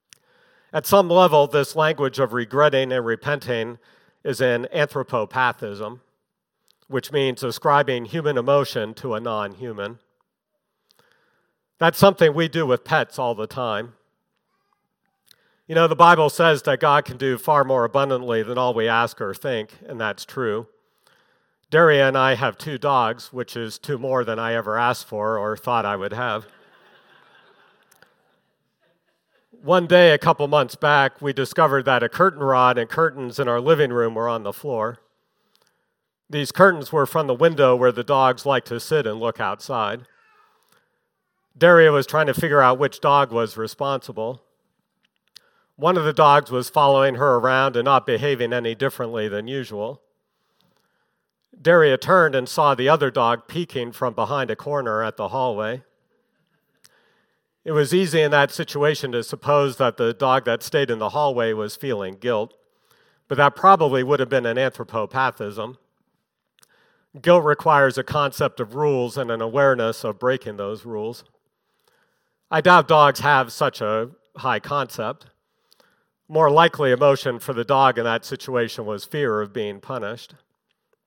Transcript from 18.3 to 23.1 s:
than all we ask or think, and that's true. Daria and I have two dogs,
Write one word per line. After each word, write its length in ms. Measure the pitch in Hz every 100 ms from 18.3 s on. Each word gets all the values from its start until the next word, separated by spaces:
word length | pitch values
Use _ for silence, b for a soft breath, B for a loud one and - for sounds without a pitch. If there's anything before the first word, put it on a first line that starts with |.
| 113
than 160 | 110 123
all 160 | 127
we 140 | 117 113
ask 320 | 113 117 -
or 140 | 104
think, 400 | 95 143 117 107 - -
and 140 | 123
that's 240 | 110 101
true. 440 | - - 117 107 113 _ _ _ _ _ _ _ _ _ -
Daria 380 | 156 165 143 135
and 100 | 135
I 180 | 131 120
have 220 | 127 -
two 200 | 160 139
dogs, 560 | 147 131 113